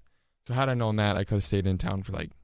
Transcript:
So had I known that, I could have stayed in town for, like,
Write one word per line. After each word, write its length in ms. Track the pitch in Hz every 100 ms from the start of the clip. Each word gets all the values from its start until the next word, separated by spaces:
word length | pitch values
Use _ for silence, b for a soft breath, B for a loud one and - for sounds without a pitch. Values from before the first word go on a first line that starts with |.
| - _ _ _ -
So 60 |
had 160 | 123 135
I 40 |
known 200 | 123 110 107
that, 200 | 104 95
I 60 |
could 100 | 98
have 80 | 104
stayed 240 | - 98 95
in 100 | 92
town 260 | - 98
for, 100 | 101
like, 180 | 95 85 -